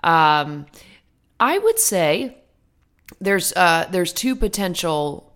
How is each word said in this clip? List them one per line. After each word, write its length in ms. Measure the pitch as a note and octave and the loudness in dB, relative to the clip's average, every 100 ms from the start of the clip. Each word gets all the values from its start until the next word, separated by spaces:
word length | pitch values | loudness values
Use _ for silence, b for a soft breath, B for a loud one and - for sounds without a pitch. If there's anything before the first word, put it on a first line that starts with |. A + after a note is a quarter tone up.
Um, 600 | F3 E3 D#3 D3+ D3 D3 C#3+ B B B _ _ _ _ | 2 4 4 2 -2 -8 -14 B B B _ _ _ _
I 180 | E4+ F#4 | 0 2
would 220 | G#4+ A4+ | 0 0
say 640 | - F#3+ D#3 E3+ C4 - _ _ _ _ _ _ - - | 0 0 2 0 -4 -10 _ _ _ _ _ _ -20 -8
there's, 320 | G3 G3 F3 | -2 0 0
uh, 340 | - F3+ E3 - | 2 2 2 0
there's 220 | F3+ F3 | -2 -2
two 240 | - B3+ B3+ | -2 -4 -2
potential 920 | G#3 G3+ F#3+ E3+ E3+ D3+ D3 C#3+ - | -2 -2 -4 -2 -2 -2 -2 -6 -16